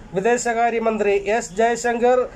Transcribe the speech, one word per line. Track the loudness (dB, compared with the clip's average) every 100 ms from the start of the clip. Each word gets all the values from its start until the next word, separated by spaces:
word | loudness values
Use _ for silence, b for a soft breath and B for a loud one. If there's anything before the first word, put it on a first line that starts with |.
| B
വിദേശകാര്യമന്ത്രി | -2 0 0 0 0 0 0 0 0 0 0 0
എസ് | -2 -2
ജയശങ്കർ, | 0 0 0 -2 0 2 2 0